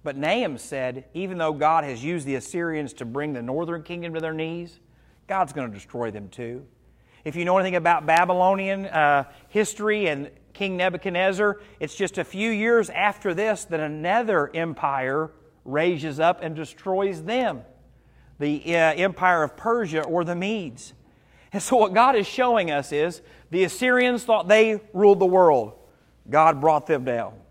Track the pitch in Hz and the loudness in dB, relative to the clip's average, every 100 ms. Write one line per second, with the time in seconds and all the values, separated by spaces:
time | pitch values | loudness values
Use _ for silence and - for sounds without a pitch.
0 | 151 139 151 226 214 123 - 139 127 127 | -8 -4 -2 -2 -2 -6 -10 -6 -6 -8
1 | - 165 190 180 160 147 151 165 147 117 | -12 -10 -8 -4 -4 0 2 2 -2 -8
2 | 143 175 139 131 - 175 170 156 143 - | -6 -6 -6 -8 -6 -6 -4 -4 -8 -10
3 | 117 135 151 131 120 143 170 170 151 175 | -10 -6 -6 -6 -6 -6 -6 -8 -10 -12
4 | 170 160 160 160 160 170 175 _ _ _ | -8 -8 -6 -6 -6 -8 -12 _ _ _
5 | _ _ - 196 180 139 123 101 - 120 | _ _ -6 -4 -4 -4 -8 -10 -12 -6
6 | 117 104 98 - 117 123 143 _ _ _ | -6 -6 -14 -12 -12 -12 -16 _ _ _
7 | _ _ 151 151 175 190 185 180 165 165 | _ _ -10 -6 0 2 2 0 2 2
8 | 151 165 180 180 185 196 190 196 196 156 | 4 4 4 2 2 2 -2 -6 -4 2
9 | 147 143 135 - _ 208 208 - 208 214 | 4 4 0 -14 _ -2 -2 -2 -2 0
10 | 180 143 143 - _ - 196 180 185 180 | 0 -2 -8 -16 _ -8 -6 -2 -2 -2
11 | 196 175 190 190 208 202 - - 156 - | -4 0 0 0 -2 -2 -12 -12 -10 -6
12 | 190 - 160 185 226 214 226 233 196 165 | -6 -4 -8 -4 -4 0 2 2 2 0
13 | 202 196 202 170 220 202 - 160 151 151 | -2 0 -4 -2 -2 -4 -4 -6 -4 -4
14 | 170 220 226 180 143 165 165 139 147 139 | -2 0 2 0 0 -4 -6 -4 -4 -2
15 | 131 143 156 - _ _ 127 143 175 165 | -2 -2 -4 -10 _ _ -6 0 0 -2
16 | 156 143 165 180 165 156 151 - 190 190 | -6 0 0 0 -6 -10 -12 -10 -4 -2
17 | 196 170 160 247 233 135 - _ _ _ | -2 -4 -6 -2 -2 -6 -16 _ _ _
18 | _ _ _ - 147 147 165 170 160 156 | _ _ _ -6 -4 -4 -2 2 2 2
19 | 190 - 185 170 151 - 226 233 190 156 | -2 2 2 2 0 -4 -2 -2 -2 -4
20 | 143 175 170 175 196 220 160 117 - - | -2 -2 -2 -4 -4 -4 -8 -14 -20 -20
21 | _ _ _ _ _ 196 - 247 208 185 | _ _ _ _ _ -10 0 2 4 6
22 | 247 240 190 - 254 226 170 143 139 147 | 6 4 0 0 2 2 2 -2 -2 -2
23 | 165 170 - - _ 170 185 - 254 247 | -2 -4 -20 -20 _ 0 0 0 2 4
24 | 247 240 - 214 175 220 220 208 - 185 | 2 0 2 0 6 6 6 2 -6 6
25 | 202 196 185 185 175 135 107 - - _ | 6 8 6 8 8 6 0 -14 -20 _
26 | _ _ - 143 160 143 156 151 147 147 | _ _ 0 4 4 4 2 2 0 -2
27 | 127 120 101 110 _ | 0 -4 -6 -12 _